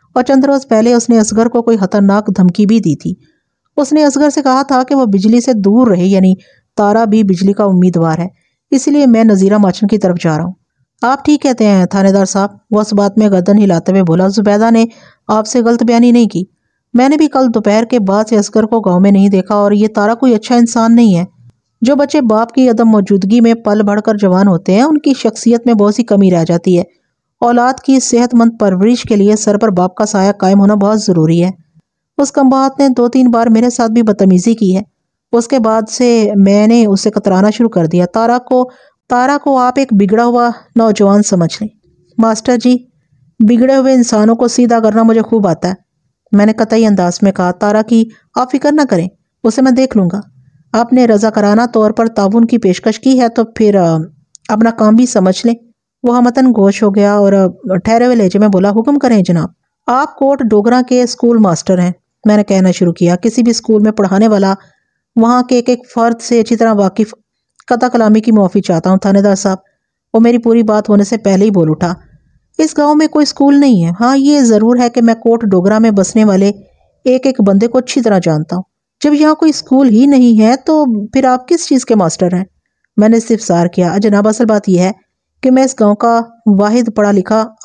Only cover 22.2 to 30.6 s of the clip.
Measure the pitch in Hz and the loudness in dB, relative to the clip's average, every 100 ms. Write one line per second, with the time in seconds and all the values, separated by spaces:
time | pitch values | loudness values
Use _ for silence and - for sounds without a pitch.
22.2 | 240 214 233 - 254 226 226 214 196 196 | 0 0 -2 0 0 2 2 2 0 -2
23.2 | 190 240 233 226 220 208 202 208 220 208 | 0 2 2 0 -2 -2 -2 -2 -2 -2
24.2 | 196 180 202 170 - 196 285 294 294 254 | 0 2 0 0 0 0 0 0 -2 -2
25.2 | 226 220 233 233 240 226 208 208 226 196 | -4 -4 -2 0 0 0 0 0 0 2
26.2 | 190 175 160 170 185 175 175 _ _ _ | 2 2 0 -2 0 -2 -2 _ _ _
27.2 | _ - 240 240 247 262 - 262 - 240 | _ -4 -2 0 0 -2 0 0 0 0
28.2 | 240 240 233 226 202 185 214 247 - 208 | 0 2 0 0 -2 0 0 -2 -2 0
29.2 | 202 214 214 202 226 180 180 - 214 196 | 0 0 -2 -2 0 -2 -2 -4 -4 -2
30.2 | 196 202 190 202 | -2 0 0 2